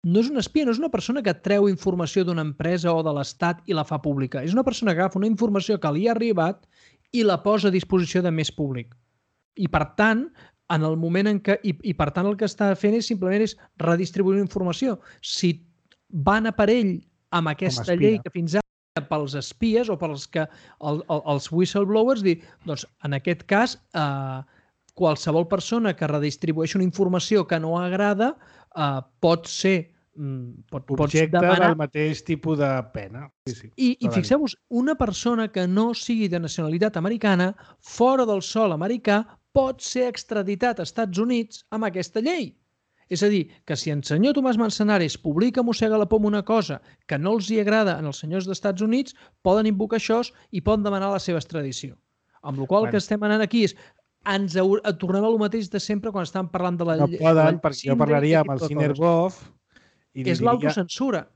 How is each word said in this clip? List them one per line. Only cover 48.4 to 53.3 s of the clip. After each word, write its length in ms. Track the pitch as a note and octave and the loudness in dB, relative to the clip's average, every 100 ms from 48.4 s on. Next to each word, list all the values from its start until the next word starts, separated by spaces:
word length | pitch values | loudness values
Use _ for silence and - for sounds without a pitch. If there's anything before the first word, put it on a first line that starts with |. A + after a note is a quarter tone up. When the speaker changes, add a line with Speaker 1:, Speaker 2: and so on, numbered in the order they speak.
| F#3 | -4
Speaker 1:
d'Estats 340 | F#3 G3+ F#3 | -4 -4 -2
Units, 320 | A3 B3 C4+ - - _ | 0 0 -2 -12 -20 _
poden 240 | F#3 G3+ A3 | 2 4 4
invocar 300 | G3 G#3 A3+ | 0 0 -2
això 220 | - A3+ A#3+ _ _ | 0 0 -2 _ _
i 100 | F#3+ | -4
poden 200 | G#3 G#3+ | 0 2
demanar 280 | G3+ G3 G3 | 0 -2 -2
la 80 | G3 | -2
seva 180 | - E3 | -2 -4
extradició. 560 | - E3 C#3 B2 C3+ - _ _ _ _ | -4 -8 -6 -8 -14 -18 _ _ _ _
Amb 160 | C#3+ C3+ | -10 -6
la 80 | C3+ | 0
qual 20 | |
cosa 120 | G3 | 0
Speaker 2:
Bueno. 80 | A3+ | 2
Speaker 1:
el 40 | |
que 60 | G#3+ | -2
estem 260 | - G#3 | -2 -2
anant 180 | G#3 | 0